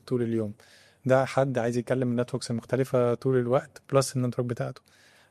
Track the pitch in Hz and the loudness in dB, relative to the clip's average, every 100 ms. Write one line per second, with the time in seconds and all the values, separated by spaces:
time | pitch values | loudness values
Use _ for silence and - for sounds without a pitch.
0 | - 127 117 113 107 104 - - _ _ | -4 -2 0 -2 -4 -8 -18 -20 _ _
1 | 123 131 131 - 139 123 117 120 117 127 | 2 4 4 2 0 0 0 -2 -2 0
2 | 127 120 120 123 - 117 - 127 135 127 | 0 0 -2 -6 -6 -6 -2 -2 0 2
3 | 120 120 135 131 120 131 - - - 135 | 2 0 0 0 2 0 -2 -14 0 0
4 | 127 135 123 120 123 117 135 - _ _ | 2 0 -2 -2 -4 -4 -8 -10 _ _
5 | _ _ _ | _ _ _